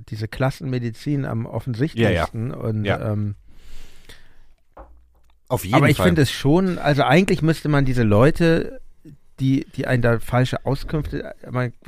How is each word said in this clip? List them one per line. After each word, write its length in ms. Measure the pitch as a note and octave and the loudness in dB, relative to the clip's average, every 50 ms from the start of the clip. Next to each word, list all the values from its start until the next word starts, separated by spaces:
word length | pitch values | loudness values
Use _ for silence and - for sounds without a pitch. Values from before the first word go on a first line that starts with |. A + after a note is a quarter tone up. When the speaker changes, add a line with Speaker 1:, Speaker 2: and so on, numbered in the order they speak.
| - - | -14 -12
Speaker 1:
diese 200 | A2+ G#2+ A2+ - | -8 -8 -8 -8
Klassenmedizin 960 | - - C3 C3 - - D#3 C3+ B2+ B2 A#2+ A#2 A2 - - D3 D3 C#3+ C3+ | -4 -2 -2 -2 -2 -4 -6 -6 -4 -4 -4 -6 -8 -6 -4 -4 -2 -2 -2
am 220 | - A#2 A2+ A#2 | -4 -4 -6 -6
offensichtlichsten. 1040 | - - A2 - C3 A#2 G#2+ C#3+ D#3+ - A2+ A2+ G2+ F2+ E2 D#2+ - - A2+ A2+ C3 | -6 -6 -6 -6 -4 -2 -2 -2 -2 2 2 2 2 4 2 0 -2 -2 -6 -6 -6
Speaker 2:
Ja, 60 | - | -6
ja. 60 | - | -6
Speaker 1:
Und, 220 | - A#2 A2 A2 G#2 | -4 -4 -2 -2 0
Speaker 2:
Ja. 280 | G2 F#2 - - A2 | -2 -2 -2 -2 -2
Speaker 1:
ähm, 220 | G#2 G#2 G#2 G#2 G2+ - - - - - - - - - - - - - - - - - - - - - - - - _ _ _ _ - - - - - _ _ _ _ _ _ _ _ _ - | -2 -2 -2 -4 -6 -10 -16 -20 -20 -18 -14 -10 -10 -10 -10 -10 -14 -18 -18 -18 -20 -20 -20 -20 -20 -20 -20 -20 -20 _ _ _ _ -20 -20 -20 -20 -20 _ _ _ _ _ _ _ _ _ -6
Speaker 2:
Auf 160 | B2+ - - | -6 -4 -2
jeden 100 | F2+ A#2+ | 2 2
Speaker 1:
aber 120 | C3 C#3+ D3+ | 4 4 4
ich 60 | C#3+ | 4
Speaker 2:
Fall. 100 | - F#3 | 4 4
Speaker 1:
finde 160 | F3+ E3+ D#3 | 4 4 4
es 80 | C3+ - | 2 0
schon, 480 | - - - C3+ D#3 F#3 F#3+ F#3 E3+ - | 0 -2 2 2 4 4 2 0 -2 -2
also 240 | - D3 D3 C#3+ | 0 0 2 2
eigentlich 400 | B2 B2 C3+ F3+ G3+ G3+ F#3+ - | 4 4 4 4 4 4 0 0
müsste 260 | D3+ D#3+ D#3 - - D3 | 2 0 0 0 0 0
man 160 | D3 C#3 C#3 | 2 2 2
diese 200 | C3 B2 B2 A2+ | 2 2 2 4
Leute, 760 | G#2 G#2 G#2 B2+ D#3 - - E3+ E3 E3 - - - C4 B3+ - - - _ - D#3 C#3+ - _ - - - | 4 6 6 6 6 4 4 2 2 2 2 0 -6 -10 -16 -18 -18 -20 _ -20 -20 -20 -20 _ -20 -8 -4
die, 260 | C3 C3 C3+ C#3 - - - | 0 0 0 0 -2 -6 -8
die 140 | - B2+ B2 | -8 -4 -2
einen 140 | B2+ A#2+ | 0 2
da 180 | A#2+ A#2 A#2 A2 | 2 2 2 0
falsche 440 | - - - B2 C3 - - - - | -2 0 0 0 2 0 -2 -4 -2
Auskünfte, 720 | A#2 C3+ - - - - D3+ D3 - - - - - - - - - | -4 -4 -4 -4 -4 -4 -4 -4 -4 -8 -8 -10 -10 -14 -16 -14 -8
man, 220 | A#2+ B2+ B2+ A#2 - - - | -6 -4 -4 -6 -8 -12 -16